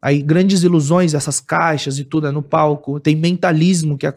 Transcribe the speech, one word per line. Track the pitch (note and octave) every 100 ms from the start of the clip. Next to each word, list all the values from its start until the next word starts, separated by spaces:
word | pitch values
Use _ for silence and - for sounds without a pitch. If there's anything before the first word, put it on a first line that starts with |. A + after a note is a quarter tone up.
Aí, | C3+ D3
grandes | C#3+ E3 F#3+ G3
ilusões, | F3 E3+ C#3+ F3 F3+ D3+
essas | D3 C#3
caixas | - E3 E3 D3+ C#3+ C#3
e |
tudo | C#3 D#3 D3+
é |
no | D3
palco. | C#3+ D#3+ D3+ D3 - C#3+
Tem | D#3 D#3
mentalismo, | E3 F3+ F#3 D#3+ E3+ F#3 D#3 C#3
que |
é | D3+